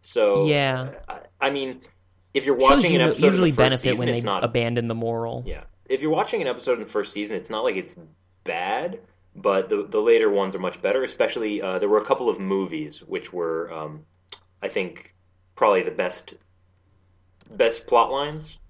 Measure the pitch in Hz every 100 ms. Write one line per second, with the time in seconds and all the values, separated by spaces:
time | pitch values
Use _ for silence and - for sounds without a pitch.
0 | - 120 104 98 98 143 139 131 127 -
1 | - - - _ 139 139 135 127 - _
2 | _ _ _ 135 131 127 131 139 - 135
3 | 127 - - 185 175 127 127 127 127 117
4 | 123 120 113 95 117 120 117 120 117 113
5 | 117 117 117 123 123 76 - _ _ 131
6 | 151 170 214 220 139 120 131 120 104 107
7 | 98 104 104 101 - 110 123 95 180 -
8 | 82 _ _ _ - 82 92 117 175 190
9 | _ _ _ - 101 95 95 104 85 110
10 | 110 113 110 101 95 95 90 - 95 131
11 | 127 - 113 127 110 104 110 110 101 104
12 | 107 135 120 98 95 98 92 80 76 -
13 | - 92 - 90 82 82 82 82 78 78
14 | - _ _ - _ _ 196 208 180 160
15 | - _ _ _ _ - 123 92 87 87
16 | 90 - - - _ _ _ _ _ _
17 | _ _ _ _ _ 110 113 - - 117
18 | 120 135 147 156 156 -